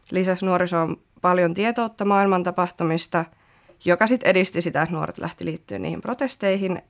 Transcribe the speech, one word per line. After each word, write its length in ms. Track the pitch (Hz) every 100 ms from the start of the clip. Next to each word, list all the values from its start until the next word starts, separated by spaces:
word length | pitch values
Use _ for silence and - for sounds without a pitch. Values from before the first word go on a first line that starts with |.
| _
lisäsi 340 | 180 185 185 190
nuorisoon 520 | 180 180 175 165 165 _ _
paljon 320 | 180 180 175
tietoutta 520 | 170 220 233 226 - 202
maailman 380 | 202 196 185
tapahtumista, 840 | 180 180 180 - 170 165 - 175 165 _ _ _ _ _ 175
joka 220 | 175 220
sit 160 | 247
edisti 380 | - 185 185 165
sitä, 200 | 175 143
että 140 | 165 165
nuoret 220 | 156 -
lähti 280 | 170 - 175
liittyen 360 | 165 - -
niihin 200 | - 170
protesteihin 800 | - 254 269 - 196 196 190 180 -